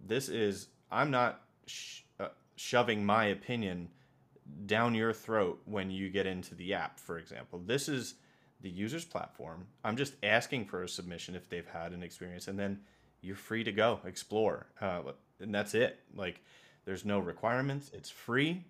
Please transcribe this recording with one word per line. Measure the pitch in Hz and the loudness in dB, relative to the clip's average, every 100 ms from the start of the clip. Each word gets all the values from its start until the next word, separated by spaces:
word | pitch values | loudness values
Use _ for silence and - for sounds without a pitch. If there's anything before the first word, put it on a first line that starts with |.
this | 98 120 139 | -2 -2 0
is, | 113 104 98 - _ _ | 2 2 2 -6 _ _
I'm | 110 147 | 2 4
not | 127 120 - - _ - | 4 4 0 -12 _ -14
sh-, | - - - - - | -12 -12 -14 -14 -8
uh, | 95 - _ - | -8 -8 _ -12
shoving | - 123 117 107 | 4 4 6 4
my | 101 110 107 | 6 6 6
opinion | 95 - 120 98 87 85 - _ _ _ - - 73 101 | 2 -2 -2 0 -2 -8 -14 _ _ _ -20 -16 -10 2
down | 107 120 | 4 4
your | 113 113 | 4 2
throat | 110 - 110 92 - | 0 0 2 4 0
when | - 104 95 | -4 -4 -2
you | 95 95 | -2 0
get | 98 95 | 0 0
into | 92 87 | -2 -8
the | 87 90 | -8 -2
app, | 92 76 - | -2 -2 -8
for | - 82 | -8 -8
example. | 82 - 64 87 90 | -8 -14 -12 -8 -2
This | 135 151 | 0 0
is | 135 110 - _ _ _ - | -2 -4 -10 _ _ _ -14
the | 98 | -10
user's | 87 107 165 | -4 -2 -4
platform. | 170 - - - 80 82 95 _ | -4 -6 -6 -10 -12 -12 -16 _
I'm | 110 117 | -4 0
just | 139 - | -2 0
asking | 101 113 - 131 101 | 4 4 4 -2 -2
for | 92 | -4
a | 90 | -4
submission | - 90 85 - | -6 -8 -10 -8
if | 90 - | -10 -8
they've | 87 82 | -8 -8
had | 85 85 | -8 -8
an | 87 | -8
experience, | 87 - 90 90 95 | -10 -12 -12 -8 -6
and | 98 | -2
then | 101 101 - _ _ _ | -2 -4 -10 _ _ _
you're | 90 98 | -12 -10
free | - 113 | -4 -2
to | 113 | 0
go | 101 113 107 | 4 4 4
explore. | 92 92 - 107 104 71 - - | -4 -10 -2 2 2 2 -6 -4
Uh, | 101 87 67 - _ - | -2 -2 -4 -12 _ -12
and | 101 | -2
that's | 101 107 | 0 2
it. | 110 127 - - | 4 2 0 -14
Like, | - 92 - - - - _ - | -8 -6 -6 -14 -20 -20 _ -6
there's | 92 | -4
no | 104 101 | 0 2
requirements. | 87 82 110 123 139 139 143 | 0 0 0 2 0 -2 -8
It's | - - | -14 -14
free. | - - 123 156 180 | -12 0 2 2 0